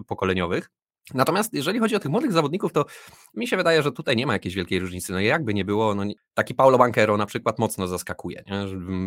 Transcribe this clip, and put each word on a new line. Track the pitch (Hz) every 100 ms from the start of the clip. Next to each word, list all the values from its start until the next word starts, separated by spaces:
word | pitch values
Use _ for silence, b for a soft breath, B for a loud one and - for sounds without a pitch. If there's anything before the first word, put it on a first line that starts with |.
e, |
pokoleniowych. | - - 95 92 87 110 - _ _ _ -
Natomiast | 131 131 175 214
jeżeli | - 127 220
chodzi | 220 202
o |
tych | 143
młodych | 165 294
zawodników, | 165 147 175 -
to | - 143 B B B B
mi | - 233
się | 196
wydaje, | 170 165
że | 143
tutaj | - - 120
nie | 131
ma |
jakiejś | 101 - 92
wielkiej | 87 92
różnicy. | 92 90 87
No | 92
i | 101
jakby | 151 131
nie | 104 95
było, | 104 110 101
no |
nie, | 101 - _
taki | - 110 127
Paulo | 135 127
Banchero | 123 117 107 104
na | 104
przykład | 120 117 110
mocno | 113 - 92
zaskakuje, | 90 - - 87 - -
nie? | 98 101
Że, | 95 90 92